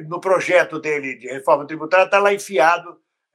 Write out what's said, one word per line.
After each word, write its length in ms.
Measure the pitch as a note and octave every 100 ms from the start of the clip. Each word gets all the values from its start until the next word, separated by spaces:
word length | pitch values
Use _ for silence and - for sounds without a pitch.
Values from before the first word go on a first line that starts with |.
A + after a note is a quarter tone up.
| D#3
no 140 | F3
projeto 580 | F#3+ F3 C#3 F3+ D#3 D#3
dele 380 | D3+ D3 C3+ A#2+
de 100 | B2
reforma 380 | C3+ D3+ C#3+ C#3+
tributária, 400 | D#3 D#3+ F#3 F3+
está 140 | G3
lá 140 | G3+
enfiado, 680 | G3+ - F#3 D#3+ E3+ - - _ _ _